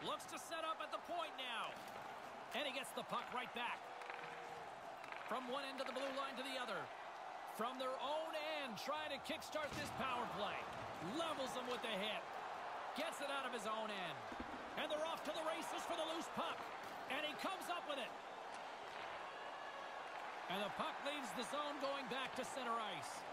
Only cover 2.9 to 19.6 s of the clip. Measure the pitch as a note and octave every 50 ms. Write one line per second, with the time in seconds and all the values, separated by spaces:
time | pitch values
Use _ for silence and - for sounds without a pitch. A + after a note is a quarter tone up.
2.9 | - B3 A3 - G3+ G3 - - - B3 B3 - - A#3+ A#3+ A3 E3 - - -
3.9 | - - - - - - - - - - - - - - - - - - - -
4.9 | - - - - - - - - G#3 B3+ B3+ A#3+ B3 C#4 C#4 C4+ C4+ C4+ C4+ B3+
5.9 | A#3+ B3+ C#4 C#4 C4 C4+ C4 C4 B3+ A3 C4 C4+ C4 C4 B3 A3+ G3 D#3+ C3+ -
6.9 | - - - - - - - - - - - - - - G#3+ B3 C4 B3+ C4 B3+
7.9 | C4 - A3+ C#4 D4+ D#4+ D#4+ D#4+ D#4 D#4 D4+ D#4 D#4 D4 C#4 B3+ G#3+ - - -
8.9 | D4 D4+ D#4 D4+ C#4+ - - - D#4 D#4+ - - - D4+ D4+ C4+ - D4 D4 A#3+
9.9 | - - C4+ C4 B3 A#3+ A#3 - - G3+ G#3 F#3 D#3 B2+ A2+ - - - - -
10.9 | - - D3 F3 A#3 E4 E4 E4 D4+ C4+ C4+ B3 - C4 B3 B3 B3 A3+ B3 A#3
11.9 | G#3+ F#3 G#3 G#3+ G3+ F3+ - - - - - - - - - - - - - -
12.9 | - - D4+ E4 - - C#4+ C#4 C#4 C#4 C4+ B3+ A#3+ A#3+ F#3+ A3 A3 A3 A3 G#3+
13.9 | G#3 G3 F3+ E3 C#3+ - - - - - - - - - - - - - C#4 D4+
14.9 | D#4 D4+ D#4 E4 D#4+ - - C#4+ D#4+ E4 D#4 D#4 D#4+ D#4+ D4+ - E4+ F4+ - -
15.9 | E4+ E4+ D#4 D#4+ D#4+ E4+ - - - - E4 D#4+ B3 - - - - - - -
16.9 | - - - - B3+ C#4+ D4+ D4+ C#4 - - E4+ F#4+ F#4 - - F4 F4 - D4+
17.9 | D4 C4+ A3 - - - - - - - - - - - - - - - - -
18.9 | - - - - - - - - - - - - - -